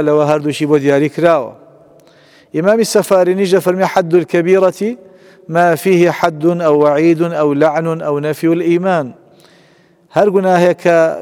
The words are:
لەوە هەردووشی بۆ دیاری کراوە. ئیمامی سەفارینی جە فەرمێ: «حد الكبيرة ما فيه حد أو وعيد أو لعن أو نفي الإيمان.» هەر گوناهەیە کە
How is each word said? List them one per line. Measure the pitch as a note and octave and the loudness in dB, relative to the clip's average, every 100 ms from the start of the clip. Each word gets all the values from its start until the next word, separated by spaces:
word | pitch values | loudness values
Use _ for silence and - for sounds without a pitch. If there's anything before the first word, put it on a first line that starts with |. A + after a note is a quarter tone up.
| D3+ | 2
لەوە | D3+ D3 | 0 0
هەردووشی | D3+ D3 C3+ D3+ | 0 -2 -4 0
بۆ | D3+ | 0
دیاری | C#3 C#3 D3 - | 2 0 0 0
کراوە. | E3+ D#3 A2 - - _ _ _ _ _ _ _ _ D3+ | 0 0 -2 -12 -20 _ _ _ _ _ _ _ _ -4
ئیمامی | F#3 A3+ A3 | 0 0 0
سەفارینی | G#3+ F3 F#3+ F3+ F#3+ F#3+ | -2 0 0 0 0 0
جە | F#3 F3+ | 0 0
فەرمێ: | F#3 F#3 | -2 0
«حد | G3 E3+ F3 | -2 0 0
الكبيرة | D#3 F3 E3+ F#3+ F#3 F3 G#3 A#3+ - - - - - | 0 -2 0 2 2 -2 -6 -8 -14 -20 -20 -20 -6
ما | E3 F3 D#3+ | 0 0 0
فيه | F#3+ F3+ E3+ | 0 2 2
حد | D3 F3 D3+ E3 | 0 -4 -2 -2
أو | F3 D#3+ D3 | 0 0 2
وعيد | D3 D3 E3 D#3+ | 2 2 2 0
أو | E3+ D#3 D3+ | -2 -2 -2
لعن | C#3+ D#3 D3+ E3 D#3+ | 2 0 0 -4 -6
أو | D3+ C#3+ | -4 -4
نفي | D3+ D3+ E3 | -4 -4 -2
الإيمان.» | E3+ E3+ E3+ F#3+ F3 B2+ - _ _ _ _ _ _ _ _ _ D#3+ | -2 0 -2 0 -2 -4 -12 _ _ _ _ _ _ _ _ _ -2
هەر | G#3 F#3+ | 0 0
گوناهەیە | F#3 F3+ F3 E3+ | 0 2 2 2
کە | F3 E3+ D#3+ D#3 | 2 2 2 -2